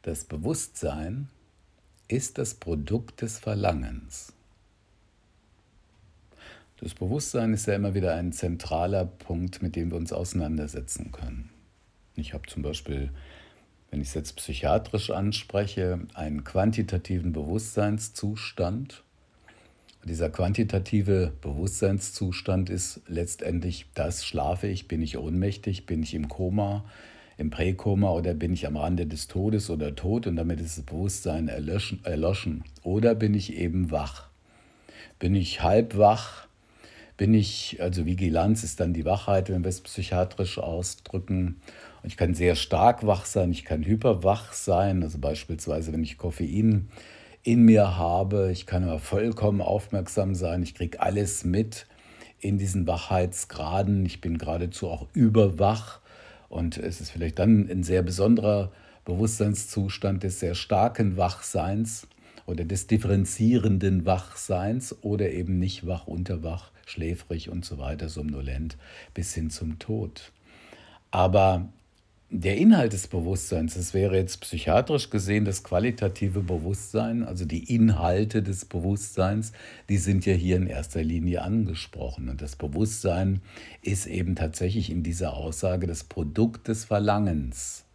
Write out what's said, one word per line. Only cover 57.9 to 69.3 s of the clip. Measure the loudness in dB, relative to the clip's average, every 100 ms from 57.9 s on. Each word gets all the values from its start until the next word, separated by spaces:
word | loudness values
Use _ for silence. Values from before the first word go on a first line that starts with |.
| 2
besonderer | 2 2 4 6 6 2 0 -8 -20 -14
Bewusstseinszustand | -4 0 0 2 0 0 -2 -2 -2 -2 -2 0
des | -2 -2
sehr | -4
starken | -4 0 2 4 2 0 2
Wachseins | 0 -2 -4 -2 0 0 -2 -6 -14 _ -20 -16
oder | -8 -6
des | -2 -4 2
differenzierenden | 2 4 2 2 4 4 6 4 4 4 4
Wachseins | 4 2 0 -12 -4 -2 0 -2 -4 -8
oder | -2 0 0
eben | 0 0 2
nicht | 0 -2
wach, | -6 -6 -6
unterwach, | -6 -4 -4 -4 -8 -10 _
schläfrig | -14 -6 -4 -4 -6 -8 -6
und | -8
so | -8 -6
weiter, | -6 -4 -6
somnolent | -6 -6 -4 -4 -4 -6 -8 -20 -20 -12
bis | -6 -6